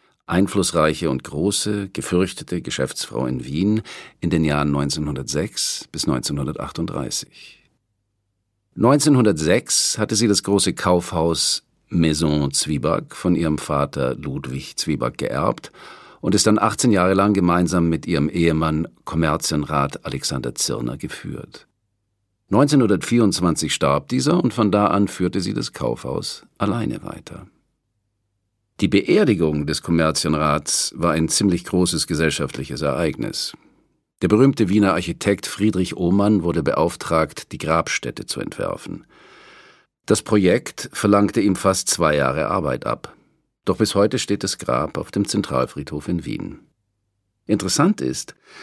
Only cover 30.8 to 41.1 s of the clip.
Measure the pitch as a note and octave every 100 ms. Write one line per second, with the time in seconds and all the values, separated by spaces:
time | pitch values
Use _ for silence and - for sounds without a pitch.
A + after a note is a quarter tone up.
30.8 | - - E2 D#2+ D#2+ - G#2 F2 - F2+
31.8 | F2+ D#2+ - D#2+ D#2+ C#2+ C#2+ - C#2 C2
32.8 | D2 C2+ E2 B1+ G#1 - - - _ _
33.8 | _ _ _ - F2+ G#2+ C3+ B2+ F#2+ G#2
34.8 | G2 F2 F2 D#2+ G2+ F#2+ - - G#2+ F#2
35.8 | F2+ - F2 G2 G#2 G#2 E2+ E2 D2 -
36.8 | E2 - - D#2+ D#2 - - - D2+ D#2+
37.8 | - - - - - - - - G1+ G1+
38.8 | - - - _ - - - - - _
39.8 | _ _ - G#2+ - G#2 F2+ A#2 - -
40.8 | - - G2+